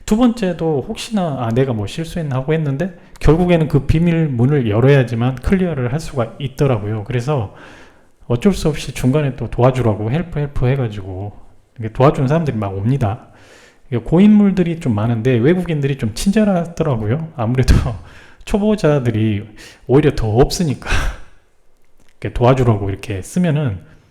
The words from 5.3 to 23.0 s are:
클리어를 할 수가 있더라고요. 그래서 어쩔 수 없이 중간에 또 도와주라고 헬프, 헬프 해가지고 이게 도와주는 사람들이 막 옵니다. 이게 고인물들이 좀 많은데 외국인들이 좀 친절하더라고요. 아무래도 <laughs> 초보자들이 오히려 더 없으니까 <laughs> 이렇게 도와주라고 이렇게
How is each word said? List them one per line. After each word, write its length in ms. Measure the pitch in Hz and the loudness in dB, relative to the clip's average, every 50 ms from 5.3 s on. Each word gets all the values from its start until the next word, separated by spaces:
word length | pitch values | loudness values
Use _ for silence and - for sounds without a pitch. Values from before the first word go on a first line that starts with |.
| 131 | -4
클리어를 560 | 123 - - 202 185 185 175 160 135 123 120 | -4 -2 0 0 0 0 0 -2 -2 -4 -2
할 80 | 117 - | -4 -4
수가 340 | - - - 131 113 113 - - | -6 -6 -4 -4 -4 -4 -6 -8
있더라고요. 640 | 143 135 - - 151 135 127 107 101 104 110 110 98 | -10 -6 -2 0 0 0 0 0 -2 -4 -6 -6 -6
그래서 500 | - 123 123 117 143 151 135 104 98 - - - - - - - - - _ _ _ _ _ - | -4 -6 -4 -2 -2 -2 -2 -4 -6 -8 -14 -20 -20 -20 -20 -20 -20 -20 _ _ _ _ _ -6
어쩔 260 | - 120 120 - 208 | -4 -2 0 2 0
수 160 | 185 - - 160 | 0 0 0 -2
없이 240 | 143 - - - | -2 -4 -6 -8
중간에 440 | 123 - - 127 131 151 120 123 123 | -6 -2 0 2 2 2 0 -2 -4
또 120 | - 123 107 | -6 -8 -6
도와주라고 640 | - - 120 131 127 127 113 113 104 95 107 113 | 0 2 2 2 2 2 0 0 0 -2 -2 -4
헬프, 280 | 127 165 180 170 - 151 | -2 -4 -4 -4 -6 -6
헬프 280 | 147 143 - - 131 | -6 -4 -2 -2 0
해가지고 640 | 123 135 139 123 110 104 104 95 98 92 90 101 104 - - - - - - _ _ _ - | 0 0 0 -2 -4 -6 -8 -10 -10 -10 -10 -10 -10 -12 -16 -20 -20 -20 -20 _ _ _ -10
이게 140 | 110 110 | -10 -6
도와주는 360 | - - 131 127 117 135 135 127 | 0 4 4 4 4 2 0 0
사람들이 280 | 147 165 170 139 120 | 0 0 0 -2 -2
막 200 | 107 101 98 95 | -4 -4 -4 -4
옵니다. 520 | 98 98 117 135 135 - 98 98 - - - - - - - - - - - _ _ - - | -2 -2 0 0 0 0 -2 -4 -6 -10 -18 -20 -20 -20 -20 -20 -20 -20 -20 _ _ -12 -8
이게 100 | 131 117 | -6 -6
고인물들이 800 | 113 - 156 170 202 214 214 208 208 196 185 185 175 170 165 165 | -2 2 4 6 6 8 8 6 6 4 2 0 0 -2 -4 -4
좀 140 | - 135 110 | -2 -2 -2
많은데 380 | 101 107 117 120 110 110 131 | 0 0 0 -2 0 0 0
외국인들이 640 | 127 113 110 147 180 185 175 170 165 147 139 139 139 139 | 2 2 4 2 2 2 0 -4 -4 -2 -2 -2 -4 -2
좀 160 | - 107 101 | -4 -6 -4
친절하더라고요. 1200 | - - 202 196 220 214 202 190 175 170 170 - - 160 156 131 113 107 104 120 160 165 160 - | -2 -2 0 2 2 2 2 0 0 -2 -4 -4 -4 -2 -2 -2 -2 -2 -2 -2 -4 -4 -6 -6
아무래도 380 | - 113 107 127 131 127 - - - - - 110 92 - - | -4 -4 -2 0 2 4 4 4 4 2 -2 -4 -8 -12 -18
<laughs> 320 | - - - - - - - | -20 -20 -20 -20 -20 -16 -6
초보자들이 1040 | - - 202 202 214 214 202 - 156 147 143 123 120 110 107 110 110 104 101 104 - - - - - - _ _ | -2 -2 0 2 2 2 2 2 2 2 2 0 0 0 0 0 0 -2 -4 -6 -10 -16 -20 -20 -20 -20 _ _
오히려 280 | - 120 147 151 147 - | 2 4 6 6 4 2
더 140 | - - 107 | 0 0 2
없으니까 640 | 104 120 147 160 - - 185 151 127 - - - - - - - - - - - - - _ _ _ | 4 4 2 2 2 -2 -2 -2 -2 -4 -4 -2 0 0 0 -2 -4 -6 -12 -20 -20 -20 _ _ _
<laughs> 640 | _ _ _ - _ _ _ - - - - - - | _ _ _ -20 _ _ _ -20 -20 -20 -20 -14 -10
이렇게 140 | - 107 - | -8 -6 -2
도와주라고 560 | - 120 123 135 127 123 117 110 101 98 98 | 2 4 4 4 4 4 2 2 0 0 -4
이렇게 320 | 101 - | -6 -6